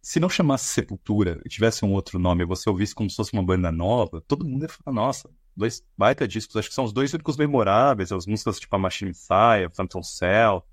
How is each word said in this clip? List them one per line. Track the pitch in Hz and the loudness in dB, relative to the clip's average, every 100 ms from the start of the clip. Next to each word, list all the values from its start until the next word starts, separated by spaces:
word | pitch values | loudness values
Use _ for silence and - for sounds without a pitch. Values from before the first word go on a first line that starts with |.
Se | - 180 | -2 0
não | 180 | 0
chamasse | - 160 131 - | 2 2 2 0
Sepultura | - - 98 - 104 90 82 - | -4 -4 -10 -2 0 0 -2 -10
e | |
tivesse | - 113 - | 0 0 2
um | 104 | 0
outro | 98 - 92 | 0 -2 -2
nome, | 90 87 | 2 2
e | 85 | 0
você | 92 - | -2 -2
ouvisse | 92 104 - | 0 -2 -2
como | 101 | -6
se | - | -4
fosse | 107 | -4
uma | 104 | -2
banda | 90 92 87 | 0 2 0
nova, | 82 87 120 107 82 | -2 0 0 -2 -6
todo | - 147 170 | -4 -4 -2
mundo | 131 | -4
ia | 156 | -6
falar, | - - 120 | -10 -8 -4
"Nossa, | 123 131 - _ _ - | -2 -4 -12 _ _ -4
dois | 110 - _ - | -4 -4 _ 2
baita | 101 143 120 | 2 4 -2
discos." | 110 - 110 | -4 -4 -6
Acho | - | -4
que | - | -4
são | 120 | -4
os | |
dois | 104 139 | 0 -2
únicos | 160 156 143 | -2 -4 0
memoráveis, | 147 139 98 104 139 117 90 | 2 2 4 4 4 2 -2
as | 95 92 | -4 -4
músicas | 107 - 98 | -4 -2 -6
tipo | - 98 | -4 -2
a | |
Machine | 95 - 98 | -2 -4 -8
Messiah, | 90 - 92 117 107 87 | -8 0 4 6 4 0
Phantom | - 92 92 | -4 -6 -6
Cell | 90 - 90 104 113 95 _ | -10 -4 2 4 4 2 _